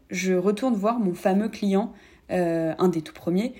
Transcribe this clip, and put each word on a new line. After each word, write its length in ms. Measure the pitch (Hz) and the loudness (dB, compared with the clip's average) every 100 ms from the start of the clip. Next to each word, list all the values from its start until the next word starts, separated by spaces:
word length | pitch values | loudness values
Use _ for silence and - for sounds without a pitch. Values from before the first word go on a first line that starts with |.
| - | -10
je 240 | 185 185 | -4 0
retourne 400 | 180 185 208 262 | 2 2 0 0
voir 260 | 220 202 240 | 0 0 0
mon 140 | 196 | 0
fameux 360 | 175 196 190 226 | 0 2 2 0
client, 440 | - 202 190 226 - - - - | -2 0 2 0 -6 -20 -20 -6
euh, 420 | 180 175 165 160 156 | -2 0 0 -2 2
un 80 | 185 | 2
des 140 | 165 | 0
tout 120 | 156 | -4
premiers, 400 | - - 180 247 - | -8 -2 -2 -2 -6